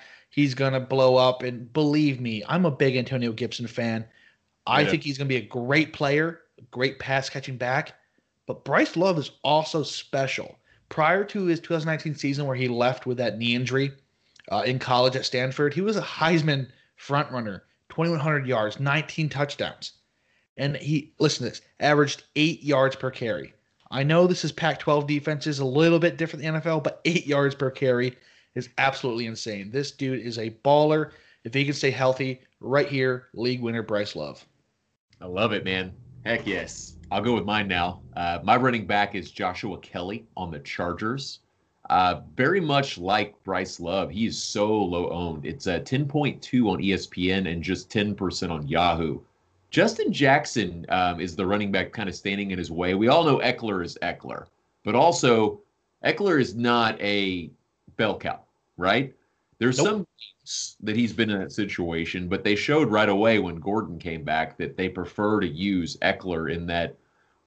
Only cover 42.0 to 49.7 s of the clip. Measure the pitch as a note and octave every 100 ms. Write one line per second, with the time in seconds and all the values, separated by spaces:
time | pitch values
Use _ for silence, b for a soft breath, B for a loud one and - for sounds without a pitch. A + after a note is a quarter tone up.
42 | F2+ E2+ - D#2 C3+ F#3+ D#3 C#3+ C#3 -
43 | F2+ G#2+ G#2 - F#2+ F#2 F#2 - E2+ F#2+
44 | D#2 F#2 A2 - - G#2+ G#2 G#2+ F#2 F2
45 | F2 E2+ F2 D#2 C#2+ - F#2+ E2+ - C3+
46 | D3 D3+ C#3 - - B2 G#2+ F#2 F#2+ F#2
47 | - - F2+ F#2+ F2+ E2+ E2 F2 - A2
48 | G#2 G2 F#2 - F2+ D#2+ C#2+ E2 F2 E2
49 | D#2+ B1 - _ _ _ _